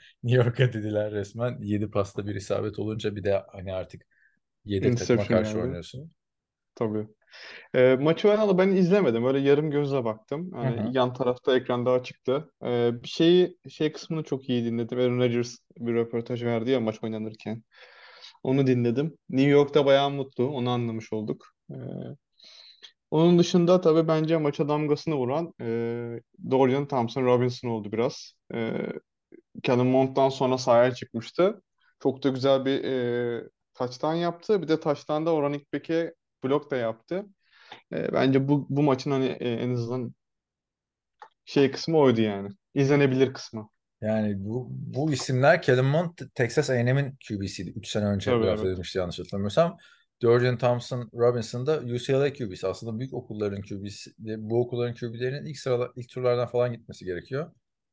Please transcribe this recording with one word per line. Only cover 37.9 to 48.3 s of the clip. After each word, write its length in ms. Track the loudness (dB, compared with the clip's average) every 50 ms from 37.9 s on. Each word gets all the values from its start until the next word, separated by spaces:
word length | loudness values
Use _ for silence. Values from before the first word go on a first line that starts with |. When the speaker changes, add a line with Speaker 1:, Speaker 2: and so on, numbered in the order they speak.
| -8
Speaker 2:
E, 200 | -6 -4 -2 0
bence 340 | 2 2 4 4 2 2
bu, 200 | 2 0 0 0 -2
bu 140 | 0 2 2
maçın 280 | 2 2 2 0 -2
hani, 140 | -2 0 0
e, 240 | -2 -2 -4 -4 -4
en 240 | -2 -2 -2 -2 -2
azından 400 | -2 -4 -4 -6 -6 -8 -10 -12 _ _ _ _ _ _ _ _ _ _ _ _ _ _ _ _ _ _ _ _ _ -20 -20 _ _ _
şey 260 | -2 2 2 2 2
kısmı 260 | 2 -4 -4 0 4
oydu 240 | 4 6 6 4 4
yani. 280 | 2 0 -2 -4 -8 -10 -12 _ _ _ -2
İzlenebilir 600 | 0 2 4 4 4 4 4 4 4 2 2 0
kısmı. 360 | -8 -14 -12 -12 -12 -12 -12 _ _ _ _ _ -8 -4
Speaker 1:
Yani 320 | -2 0 0 0 -2 -4
bu, 300 | -4 -6 -6 -6 -6 -6 -8
bu 420 | -10 -10 -10 -8 -4 -4 -2 -2
isimler, 500 | -2 -2 -2 -2 0 4 6 6 4 4
Kellen 240 | 4 4 4 4 4
Mond 320 | 2 2 0 0 -2 -8 -12 -18 -12 -4
Texas 340 | -2 -2 0 0 0 0 0
A 40 | 0
and 180 | 0 2 2
M'in 260 | 2 0 0 -4 -8 -14 -12
Q 140 | -8 -6 -6
B'siydi 320 | -6 -6 -8 -8 -10 -10 -10
üç 120 | -12 -10
sene 180 | -6 -4 -2 0
önce 260 | 0 0 0 0 0